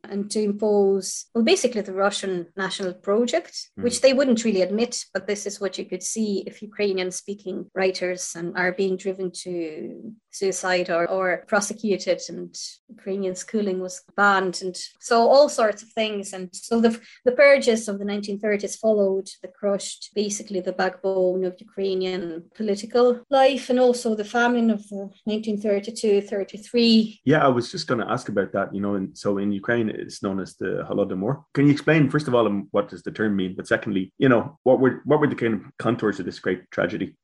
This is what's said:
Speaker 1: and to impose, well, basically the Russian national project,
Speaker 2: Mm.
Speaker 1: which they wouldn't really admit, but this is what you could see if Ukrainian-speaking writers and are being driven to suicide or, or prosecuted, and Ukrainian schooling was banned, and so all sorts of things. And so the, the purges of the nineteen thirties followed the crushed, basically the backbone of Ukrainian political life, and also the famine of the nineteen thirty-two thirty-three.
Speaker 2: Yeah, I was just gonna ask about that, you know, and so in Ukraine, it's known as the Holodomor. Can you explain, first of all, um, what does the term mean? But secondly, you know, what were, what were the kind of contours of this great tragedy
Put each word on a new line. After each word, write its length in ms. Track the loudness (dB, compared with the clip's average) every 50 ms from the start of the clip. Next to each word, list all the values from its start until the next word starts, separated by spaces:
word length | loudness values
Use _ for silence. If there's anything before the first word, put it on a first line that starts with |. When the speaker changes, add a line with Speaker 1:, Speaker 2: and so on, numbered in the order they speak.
| -12
Speaker 1:
and 260 | -6 -6 -6 -6 -4
to 100 | -2 -2
impose, 840 | 0 0 -2 0 0 2 4 4 4 4 2 2 -2 -6 -10 -10 -12 _ _
well, 100 | 2 4
basically 380 | 4 4 4 2 0 -2 -2
the 100 | -6 -4
Russian 540 | -2 0 0 0 0 -2 -4 -4 -4 -4 -6 -8 _
national 380 | -6 -6 -6 -4 -4 -6 -6 -6
project, 580 | -6 _ 0 2 2 2 2 0 -2 -4 -4 -16 -16 -16 _ _ -4
Speaker 2:
Mm. 40 | -2
Speaker 1:
which 160 | -2 0 4
they 140 | 4 4 6
wouldn't 280 | 6 4 4 2 2 2
really 160 | 0 2 2
admit, 420 | 2 0 0 -2 -2 -2 -4 -10 -10 _
but 140 | _ -8 -4
this 180 | -4 -6 -6 -6
is 160 | -10 -8 -6
what 160 | -6 -6 -6
you 80 | -6 -8
could 180 | -8 -8 -8
see 420 | -6 -6 -4 -2 -2 -2 -2 -4 -4
if 160 | -8 -14 -14
Ukrainian-speaking 960 | -16 -14 -4 -2 0 0 0 0 -2 -4 -6 -8 _ -10 -12 -10 -8 -10 -8 -8 -10 -8 _
writers 480 | -2 0 0 0 -2 -4 -4 -4 -6 -8 -10 -8 -8
and 180 | -8 -6 -4
are 160 | -2 -2 -2
being 240 | 0 -2 -2 -2 -2
driven 340 | -4 -4 -6 -6 -4 -8 -8 -8 -10 -10
to 680 | -8 -6 -6 -6 -6 -8 -10 -12 -12 -14 -14 -16 -18 -18 _ _ _
suicide 580 | -10 -4 -4 -2 -2 -2 -2 0 0 0 0 0
or, 180 | 0 0 0 0 0
or 280 | -2 0 0 -2 -4 -2
prosecuted, 760 | 0 0 0 0 0 -8 -6 -2 -2 -2 0 0 -2 -2 -2 -2 -12
and 260 | -10 -12 -12 -12 _ -14 -14 -14 -16 _ _ _
Ukrainian 480 | -20 -16 _ -8 -6 -4 -4 -4 -4 -6 -10
schooling 340 | -4 -4 -2 -2 -2 -2 -4
was 220 | -6 -8 -10 -14 _ _ _
banned, 460 | 4 4 4 4 4 2 0 -4 -4
and 120 | -8 -8 -8 -8 -14 -16 _ _ -2 2
so 80 | 4 4 6 8
all 220 | 8 8 6 6
sorts 320 | 4 2 2 2 0 -4
of 80 | -12 _
things. 420 | _ -4 -4 -2 -4 -6 -8 -8
And 160 | -10 -10 -12 -12 -12 -16 -6 -2
so 120 | 0 4
the, 180 | 4 2 2 0 -10 -20 -20 _ _
the 60 | 0
purges 540 | 4 6 8 8 8 6 6 2 2 2 -2
of 120 | -6 -8 -6
the 80 | -6 -6
nineteen 260 | -6 -6 -6 -6 -8 -4
thirties 380 | -2 -2 -2 -2 -2 -8 -8
followed 520 | -2 0 2 4 4 2 2 2 -2 -4 -8 -16 _
the 100 | -18 -20 _ _
crushed, 420 | -2 -2 -2 -2 -4 -10 -12 -14 -18 -8 _
basically 460 | -2 -2 -2 -4 -6 -8 -6 -6 -6
the 160 | -4 -4 -4 -2
backbone 640 | -2 -2 -2 -4 -4 -2 0 2 2 2 2 0 -4
of 160 | -4 -6 -10 -20 -16
Ukrainian 540 | _ -6 -4 -2 -2 -2 -2 -4 -4 -6 -6 -8 -10 -12 -14 _ _
political 520 | -8 -4 -4 -4 -4 -4 -2 2 4 4 4 2 0 -4 _
life, 360 | 4 6 6 6 4 0 -2 -2
and 100 | 2 4
also 360 | 4 4 2 2 -2 -4 -2
the 180 | -2 -4 -2 0 0
famine 320 | 2 2 2 2 2 2
of 100 | 0 0 -4 -12
the 220 | -12 -12 -12 -12 -16 _ _
nineteen 340 | -4 -4 -2 -2 -4 -4 -2
thirty-two 640 | 0 0 0 0 -2 -6 -8 -2 0 2 2 2
thirty-three. 400 | 0 -2 -6 -6 -6 -6 -10 -18 -16 -2 0 4 4 6 6 6 4 2 -6 _ _
Speaker 2:
Yeah, 200 | 4 4 6 6
I 40 | 4
was 220 | 4 2 -2 -4
just 160 | -8 -10 -4 -2
gonna 220 | -2 -2 0 -2
ask 180 | -4 -4 -4 -2
about 220 | 0 0 -2 0
that, 220 | -2 -4 -2 -2 -4
you 60 | -4
know, 140 | -2 -2 -2
and 120 | -2 -4 -6 -8 -6
so 140 | -4 -2 -2
in 160 | 0 -2 -2
Ukraine, 360 | -2 -2 -2 0 0 0 0 -2
it's 320 | -4 -6 -10 -12 -12 -6
known 160 | -6 -4 -4 -4
as 100 | -6 -8 -10
the 140 | _ -6 -4 -4 -4 -4 -4
Holodomor. 560 | 0 0 0 0 -2 -4 -2 -2 -4 -4 -8 _ _
Can 120 | 4 4
you 60 | 4
explain, 360 | 4 4 4 4 4 6 4 4
first 200 | 2 -2 0 2
of 60 | 2
all, 120 | 4 4
um, 220 | 4 2 -2 -4 -2
what 180 | -2 -2 -2 -2
does 140 | -8 -12
the 80 | _ -10
term 260 | -4 -2 -2 0 0
mean? 180 | 0 -2 -2 -4
But 120 | -8 -2
secondly, 380 | 0 0 0 0 -2 -2 -2 -4 -4 _ _
you 120 | 4 6
know, 280 | 6 6 4 -2 -12 _
what 180 | _ 4 4 6
were, 220 | 6 2 2 0 0
what 160 | 2 4 4
were 60 | 4
the 160 | 2 0 0
kind 120 | 0 0 0
of 60 | -2 -6 -12 _ -4
contours 420 | -2 -2 0 2 0 -2 0 -2
of 40 | -6
this 140 | -8 -10 -4
great 320 | -2 -2 -2 -2 -6 _
tragedy 380 | -4 -2 -2 -2 -2 -4 -6 -6 -8 _